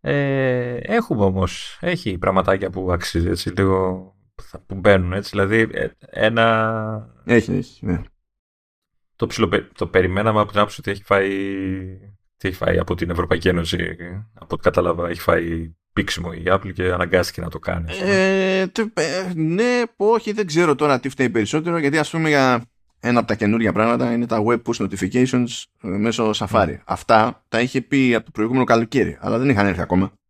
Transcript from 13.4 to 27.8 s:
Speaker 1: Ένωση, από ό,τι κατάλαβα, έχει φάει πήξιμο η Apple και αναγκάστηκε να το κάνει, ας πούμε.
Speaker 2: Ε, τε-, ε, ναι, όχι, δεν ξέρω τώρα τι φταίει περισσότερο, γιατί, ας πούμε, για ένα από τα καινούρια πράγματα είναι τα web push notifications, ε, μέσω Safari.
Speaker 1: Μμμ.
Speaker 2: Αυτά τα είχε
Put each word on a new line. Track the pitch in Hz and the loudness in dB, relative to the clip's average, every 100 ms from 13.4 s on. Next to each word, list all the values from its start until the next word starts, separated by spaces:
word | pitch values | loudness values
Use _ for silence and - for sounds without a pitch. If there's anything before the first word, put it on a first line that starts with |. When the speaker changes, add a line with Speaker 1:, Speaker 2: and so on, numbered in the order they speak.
| 92 | 2
Speaker 1:
Ένωση, | 87 82 87 87 85 87 95 110 | 0 -2 -4 -4 -8 -12 -12 -14
από | - - | -20 -10
ό,τι | - | 0
κατάλαβα, | - 87 87 85 85 | 0 2 0 0 -4
έχει | 85 | -4
φάει | - 85 85 82 82 - _ | 0 0 0 -6 -8 -14 _
πήξιμο | - 92 - 87 | -4 -2 -4 -8
η | 87 85 | -6 0
Apple | 95 98 | 0 -2
και | 90 90 | -4 -2
αναγκάστηκε | 87 87 90 87 - | 0 0 0 0 -6
να | 87 | -10
το | - | -8
κάνει, | - 87 82 | -6 -6 -6
ας | 190 | -6
πούμε. | 190 | 0
Speaker 2:
Ε, | 196 185 190 190 190 185 | 2 2 0 0 -2 -2
τε-, | - 220 | -4 -6
ε, | 208 160 165 190 | -2 -4 -4 -6
ναι, | 170 160 175 240 247 233 _ | -4 -2 0 0 0 -4 _
όχι, | 202 226 214 | 2 2 0
δεν | 208 196 | -4 -2
ξέρω | 151 175 | 2 2
τώρα | 135 151 131 | 4 2 2
τι | 135 | 0
φταίει | - 127 | 0 0
περισσότερο, | 113 104 151 165 170 | 2 0 0 -2 -2
γιατί, | 143 156 | 0 0
ας | 151 | -2
πούμε, | 165 160 | -2 2
για | 147 131 120 120 _ _ _ | 4 4 4 -2 _ _ _
ένα | - 120 | 0 2
από | 110 | 2
τα | |
καινούρια | 107 104 113 110 | 0 2 2 2
πράγματα | 90 110 120 127 | 2 2 2 0
είναι | 117 120 | -2 -2
τα | 113 107 | 0 2
web | 120 | 0
push | 120 117 98 | 0 -4 -4
notifications, | 98 95 127 127 127 120 - - _ | -2 -2 2 2 2 -2 -6 -14 _
ε, | 104 | -8
μέσω | 92 110 113 110 | -2 -2 0 0
Safari. | 107 101 117 90 | 0 0 2 2
Speaker 1:
Μμμ. | - | -2
Speaker 2:
Αυτά | - 92 - 117 113 - _ | -8 -8 4 6 6 0 _
τα | 113 | -2
είχε | 123 131 | 0 -2